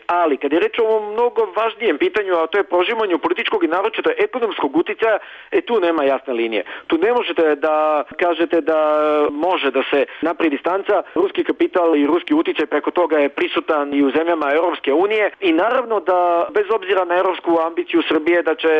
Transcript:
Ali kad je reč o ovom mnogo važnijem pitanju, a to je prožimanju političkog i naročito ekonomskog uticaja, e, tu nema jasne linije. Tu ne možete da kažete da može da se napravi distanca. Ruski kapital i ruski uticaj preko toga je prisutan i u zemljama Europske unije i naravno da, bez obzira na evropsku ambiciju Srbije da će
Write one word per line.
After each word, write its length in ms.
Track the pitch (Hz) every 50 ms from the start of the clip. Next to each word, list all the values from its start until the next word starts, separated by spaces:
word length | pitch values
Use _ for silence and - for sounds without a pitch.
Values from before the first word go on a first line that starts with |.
| -
Ali 300 | - 175 175 175 160 139
kad 160 | - - 139
je 80 | 147 170
reč 180 | 208 226 - -
o 80 | 226
ovom 260 | 220 220 220 208 208
mnogo 280 | 214 226 240 240 - 233 220 196 175
važnijem 420 | 208 226 226 220 - 240 208 151 135
pitanju, 340 | 175 185 - 214 202 190 180
a 100 | 165 160
to 120 | 160 - 202
je 120 | - -
prožimanju 460 | 175 175 180 185 233 226 220 196 170 156
političkog 460 | - 170 - - - - - 403 -
i 80 | 156 165
naročito 340 | 185 196 220 - - - 240 - -
ekonomskog 580 | 208 214 - 254 233 208 160 - - 139 262
uticaja, 400 | 320 370 - 196 - 220 226 214 - - - - - - -
e, 100 | - 185
tu 200 | - - 240 214
nema 240 | 175 170 165 156 139
jasne 280 | 139 135 123 - 139
linije. 300 | 123 117 117 113 113 101 - - - - -
Tu 120 | - 180 160
ne 140 | 175 226
možete 440 | 247 247 208 175 165 175 165 156 151
da 480 | 139 151 156 151 156 156 156 151 147 - - -
kažete 440 | - 180 175 165 156 170 - 175 165
da 200 | 143 160 160 156 156 151 151 151 151 151 151 151 147 147
može 400 | 147 147 160 185 180 151 139 139
da 120 | 123 135 131 -
se 140 | 147 143 127 - - -
napravi 280 | 151 160 170 - 170 156
distanca. 520 | 143 135 - 170 180 196 190 - 208 175 - - -
Ruski 300 | 160 190 190 - 180 165
kapital 520 | - 143 - 170 170 - 185 170 165 165
i 100 | 147 143
ruski 280 | 143 165 170 - - 151
uticaj 320 | 156 165 190 165 - 156
preko 240 | - 151 147 - 165
toga 280 | - 180 175 156 156 151
je 100 | 143 135
prisutan 640 | - 156 139 131 - 170 - - 160 147 143 143 143
i 80 | 143
u 80 | 143 135
zemljama 320 | 123 151 165 170 170 160 151 139
Europske 400 | 143 160 170 170 151 - - 139
unije 320 | 135 165 190 208 220 214 208 180 - -
i 100 | 196 180
naravno 440 | 160 160 190 226 247 262 240 226 220 196
da, 200 | 160 185 185 180 175 175 170 170 170 - 196
bez 120 | 208 208 185 226
obzira 280 | 214 190 185 202 190 180
na 100 | 170 175
evropsku 360 | 180 190 180 175 - - 170 170 165 160 165
ambiciju 320 | 170 170 175 - 170 165 151 -
Srbije 300 | 156 156 151 165 170 170
da 120 | 156 160 156
će 180 | 156 160 160 156 156